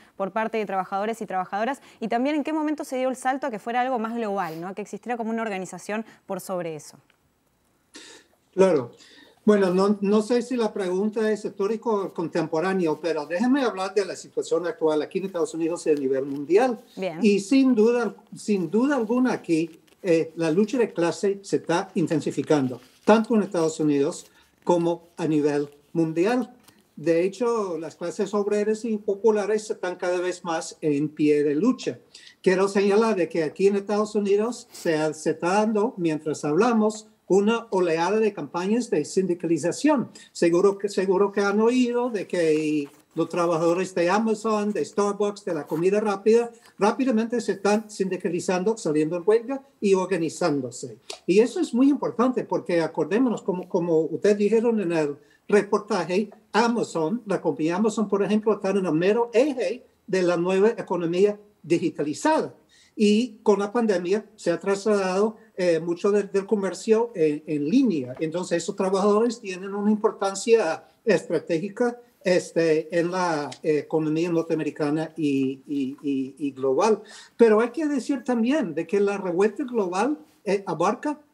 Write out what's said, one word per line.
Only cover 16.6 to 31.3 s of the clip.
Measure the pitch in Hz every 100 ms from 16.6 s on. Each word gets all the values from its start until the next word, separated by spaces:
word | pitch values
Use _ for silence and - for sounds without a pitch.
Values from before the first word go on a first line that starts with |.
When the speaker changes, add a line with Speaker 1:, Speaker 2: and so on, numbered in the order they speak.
| 254 220 - 190
Speaker 1:
Bien. | 185 160
Speaker 2:
Y | 208 196
sin | - 269 262 220
duda, | 226 240 214 - _ 156
sin | - 202 165
duda | 208 277 277
alguna | 214 247 247
aquí, | 165 - 160 165 - _ _
eh, | 196 160 160 165
la | 165
lucha | 165 214 254
de | 220
clase | - 170 160 202 202
se | - 143
está | - 175 185
intensificando, | 180 160 156 - - 139 151 127 123 - _
tanto | - 220 220 220
en |
Estados | 185 175 160 156
Unidos | 151 143 147 180 - _ _ _
como | - 175 170 170 - -
a | 156
nivel | 151 143 143 143 - _
mundial. | 165 160 160 196 247 - - _ _ _ -
De | 151 165
hecho, | 190 196 240 226 190 160
las | 160 -
clases | 175 196 196
obreras | 208 202 208 208 220
y | 233 208
populares | 208 196 226 214 196 214 208
están | 214 180 180
cada | 180 180
vez | 180 175
más | 175 165 - -
en | 156 143 151
pie | - 151